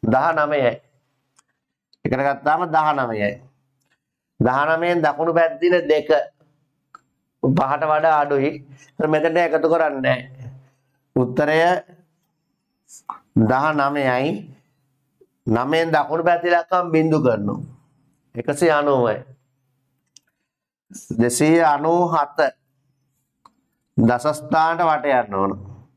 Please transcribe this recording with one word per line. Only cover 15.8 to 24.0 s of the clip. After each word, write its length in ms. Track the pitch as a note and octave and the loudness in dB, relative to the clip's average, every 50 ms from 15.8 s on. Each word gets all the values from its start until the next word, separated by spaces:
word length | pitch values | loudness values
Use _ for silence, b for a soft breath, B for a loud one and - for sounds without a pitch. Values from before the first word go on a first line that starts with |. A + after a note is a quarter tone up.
| E3 E3+ D#3+ | 0 0 0
දකුණු 300 | D3+ C#3+ - D3+ E3 E3 | -2 0 0 -2 -2 2
පැත්තේ 280 | F3 F3 F3 F3 F3 | 2 0 2 2 0
ඉලක්කම් 400 | F3 E3+ E3 _ F#3 F3+ F3+ E3+ | 0 0 0 _ -2 -2 -2 0
බිංදු 260 | D#3+ D#3+ D#3+ D#3+ D#3+ D3+ | 0 0 2 2 0 2
කරනවා. 420 | B2 B2+ A2+ G#2 G#2 G2+ - - - - - _ _ _ _ _ _ _ _ _ _ _ _ | 2 0 0 0 -2 -6 -6 -8 -12 -16 -18 _ _ _ _ _ _ _ _ _ _ _ _
එකසිය 360 | A#2 A#2+ - C#3+ C#3+ F3 E3 | -10 -6 -6 -2 0 2 2
අනූවයි. 460 | D#3 D3 D3 D3 C#3 C3 A#2+ A2+ G#2 F#2+ - _ - _ _ _ _ _ _ _ _ _ _ _ _ _ _ _ _ _ _ _ _ _ _ _ _ _ _ _ _ _ _ _ - - - - A#2+ | 2 2 2 2 2 2 2 0 -2 -4 -8 _ -20 _ _ _ _ _ _ _ _ _ _ _ _ _ _ _ _ _ _ _ _ _ _ _ _ _ _ _ _ _ _ _ -20 -20 -14 -12 0
දෙසිය 500 | A2+ A#2 A#2+ A#2+ - D3 D#3 E3 E3 E3 | 0 0 0 2 2 2 4 4 4 4
අනූ 380 | D#3 D3 C#3+ D3+ D#3+ E3+ F3 F3+ E3 | 4 2 2 0 0 2 2 2 0
හත. 320 | D#3+ D#3 C#3+ D3 - - D3+ C3+ - _ _ _ _ _ _ _ _ _ _ _ _ _ _ _ _ _ _ _ _ _ _ _ _ _ _ _ _ | 0 -2 -2 -2 -2 -2 -2 -2 -2 _ _ _ _ _ _ _ _ _ _ _ _ _ _ _ _ _ _ _ _ _ _ _ _ _ _ _ _
දස 280 | - | 2